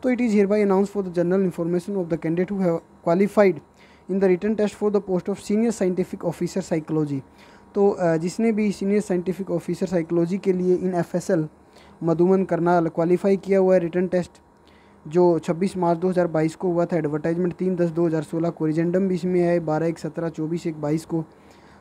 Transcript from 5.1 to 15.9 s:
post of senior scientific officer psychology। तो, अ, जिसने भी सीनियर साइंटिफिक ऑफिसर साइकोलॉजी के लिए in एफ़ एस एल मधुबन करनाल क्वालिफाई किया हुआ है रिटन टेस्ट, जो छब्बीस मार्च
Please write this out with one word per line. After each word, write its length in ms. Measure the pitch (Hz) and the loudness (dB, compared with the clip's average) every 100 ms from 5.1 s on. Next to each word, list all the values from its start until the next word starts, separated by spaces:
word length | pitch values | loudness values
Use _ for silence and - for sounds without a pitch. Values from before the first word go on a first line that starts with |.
post 180 | 180 190 | -4 -4
of 80 | 190 - | -6 -2
senior 220 | 208 233 - | 0 0 0
scientific 440 | 185 180 180 196 170 | -2 -2 -4 -6 -6
officer 300 | 147 175 196 170 | -4 -4 -4 -4
psychology। 500 | 165 156 156 147 139 - - - - - | -4 -2 -2 -2 -4 -8 -18 -20 -20 -8
तो, 160 | 208 202 | 0 2
अ, 260 | 196 175 160 | 2 0 0
जिसने 360 | 175 - 226 | -2 0 0
भी 200 | 214 214 | 2 0
सीनियर 280 | - 196 208 | 0 0 0
साइंटिफिक 500 | 202 180 180 185 - | 0 -2 -2 -6 -4
ऑफिसर 360 | 170 - 170 180 | -4 -4 -4 -2
साइकोलॉजी 520 | 180 160 170 170 196 | -2 0 0 0 0
के 140 | 196 | 0
लिए 260 | 185 180 180 | 0 2 0
in 160 | 185 | 0
एफ़ 220 | 175 165 180 | -2 -2 -4
एस 140 | - | 0
एल 180 | 180 156 - _ - - - | 0 -2 -8 _ -20 -20 -6
मधुबन 420 | 165 165 175 190 | 0 2 4 4
करनाल 440 | 185 165 170 175 160 | 2 0 2 2 2
क्वालिफाई 480 | 170 165 180 202 196 | 0 0 2 2 0
किया 220 | 190 196 | 2 2
हुआ 160 | 185 | 4
है 60 | 185 | 4
रिटन 260 | 170 180 180 | 2 -2 0
टेस्ट, 240 | 180 170 - _ _ _ - - - 156 | -2 -4 -10 _ _ _ -20 -20 -20 -4
जो 300 | 165 175 160 | 2 4 4
छब्बीस 380 | 156 160 190 185 | -2 -2 -2 0
मार्च 220 | 170 | 0